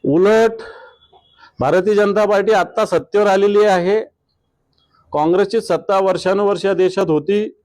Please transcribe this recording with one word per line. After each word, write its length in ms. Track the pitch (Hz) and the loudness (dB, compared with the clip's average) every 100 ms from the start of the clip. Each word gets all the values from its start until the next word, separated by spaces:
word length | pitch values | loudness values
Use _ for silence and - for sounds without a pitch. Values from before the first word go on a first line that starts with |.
उलट 580 | 127 151 196 220 226 226 - - - _ _ _ _ _ - _ | -2 0 2 2 2 -2 -16 -20 -20 _ _ _ _ _ -20 _
भारतीय 340 | 127 170 185 | -2 0 2
जनता 300 | 202 208 202 208 | 0 2 0 0
पार्टी 260 | 202 202 | 0 2
आत्ता 320 | 214 175 - 214 | 0 0 -4 -2
सत्तेवर 400 | 170 - 202 208 | -2 -2 0 2
आलेली 380 | 196 202 202 | 2 2 2
आहे, 340 | 208 185 175 214 - _ _ _ _ _ _ _ _ _ _ | 2 2 0 -2 -4 _ _ _ _ _ _ _ _ _ _
काँग्रेसची 480 | 147 156 185 196 226 | -4 0 0 0 -2
सत्ता 380 | 220 165 - 196 | -2 -4 0 0
वर्षानुवर्ष 600 | 196 180 185 196 202 202 | 0 -2 -2 0 0 -2
या 100 | 196 | -2
देशात 360 | 185 185 185 185 | 0 0 0 -2
होती 380 | 151 147 202 214 - | -2 0 -2 -4 -10